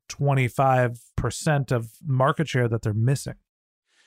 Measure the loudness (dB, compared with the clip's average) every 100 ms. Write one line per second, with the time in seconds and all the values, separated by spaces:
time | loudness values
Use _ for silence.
0 | -14 -4 0 2 0 2 2 4 2 -2
1 | -10 -6 -4 -2 0 0 0 -2 -4 -10
2 | -2 0 2 0 -2 0 0 0 -2 0
3 | 0 0 -4 -14 _ _ _ _ _ _